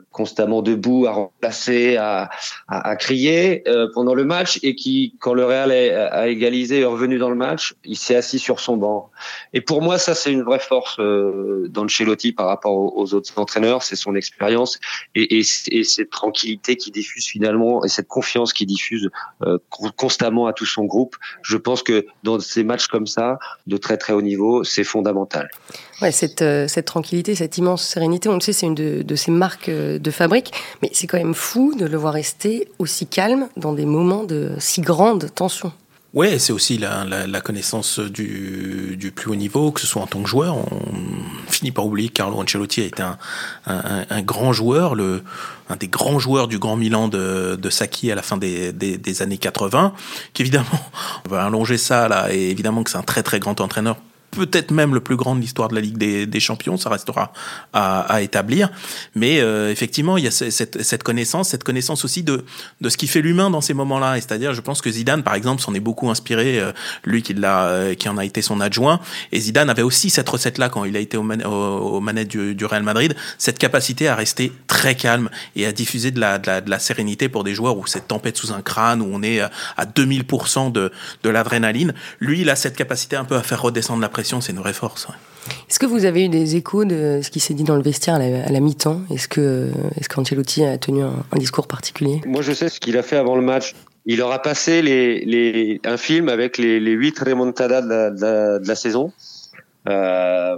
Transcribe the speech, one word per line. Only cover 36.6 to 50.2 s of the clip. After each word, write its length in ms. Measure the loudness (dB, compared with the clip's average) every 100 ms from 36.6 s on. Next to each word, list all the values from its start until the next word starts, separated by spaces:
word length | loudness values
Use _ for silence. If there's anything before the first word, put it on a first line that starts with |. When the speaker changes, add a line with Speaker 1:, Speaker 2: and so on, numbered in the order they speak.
| 0 0
Speaker 3:
la, 260 | -2 -4
la, 240 | -4 -4 -4
la 140 | -4
connaissance 580 | -4 -6 -4 -4 -2 -4
du, 960 | -4 -6 -6 -6 -8 -8 -8 -6 -8 -8
du 140 | -10
plus 200 | -8 -4
haut 40 | -4
niveau, 360 | -2 0 0
que 100 | 0
ce 60 | -2
soit 140 | -2
en 60 | -4
tant 140 | -4
que 80 | 0
joueur. 260 | 0 2 -2
On 960 | -4 -4 -6 -6 -6 -6 -8 -10 -4
finit 200 | -2 -2
par 140 | -2 0
oublier 240 | 0 -2
que 40 |
Carlo 240 | -2 -2 -2
Ancelotti 440 | -2 -2 -2 -2
a 40 | -2
été 160 | -4
un, 140 | -6 -6 -10 -10 -10 -10 -6
un, 100 | -4
un, 300 | -2 -4 -4
un 120 | -4
grand 320 | -2 0 2
joueur, 400 | 2 2 4 2 2
le, 280 | 0 -2 -6 -12 -12 -12 -10
un 80 | -8
des 120 | -4
grands 300 | 0 2 2
joueurs 300 | 2 2 2
du 120 | 0
Grand 180 | 0 0
Milan 300 | 2 2 2
de, 480 | 0 -2 -2 -2 -2
de 140 | -2
Sacchi 420 | -2 -2 -2 -2
à 40 | -2
la 60 |
fin 160 | -4 -2
des, 340 | -2 -2 -4
des, 260 | -4 -4 -4
des 240 | -4 -4
années 160 | -4 -2
quatre-vingts, 560 | -4 -2 0 4 2 0 -12 -14